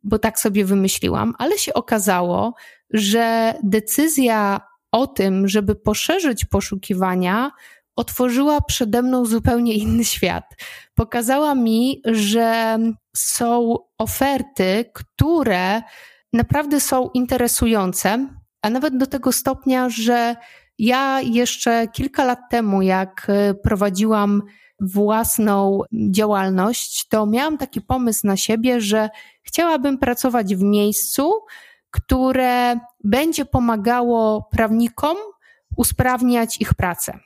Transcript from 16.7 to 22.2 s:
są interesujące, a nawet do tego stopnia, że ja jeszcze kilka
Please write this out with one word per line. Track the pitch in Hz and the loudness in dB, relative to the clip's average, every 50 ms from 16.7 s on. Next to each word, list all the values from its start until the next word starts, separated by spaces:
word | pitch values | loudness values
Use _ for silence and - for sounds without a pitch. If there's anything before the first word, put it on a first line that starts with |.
| 294 285 | 0 0
są | - - 277 262 254 - - | 0 0 0 0 -2 -2 -2
interesujące, | 247 247 240 262 247 247 240 - - 247 226 226 208 190 180 180 - - 185 208 247 269 269 - - _ _ _ _ | -2 -2 0 0 0 0 0 0 0 2 2 2 2 0 -2 -4 -2 -2 0 0 0 -4 -6 -10 -20 _ _ _ _
a | - 208 | -4 -2
nawet | 233 254 277 311 262 | -2 0 -2 -2 0
do | 254 269 | 0 -2
tego | 262 - 269 247 262 | -2 -2 -2 -2 0
stopnia, | 247 - - 269 262 269 - 269 254 254 254 254 | -2 0 -2 -4 -4 -2 -2 0 0 0 0 -2
że | 226 226 220 233 240 240 233 233 240 240 - - - - _ _ _ - | -4 -2 0 2 2 2 2 0 -4 -6 -12 -20 -20 -20 _ _ _ -2
ja | 214 233 247 262 277 269 269 269 | 0 2 2 2 0 0 0 -2
jeszcze | 269 247 226 240 247 240 - - - 240 233 233 233 | -2 0 2 2 0 0 -2 -2 0 0 0 0 0
kilka | 226 - - 269 269 - - | -2 -4 -6 -6 -4 -2 0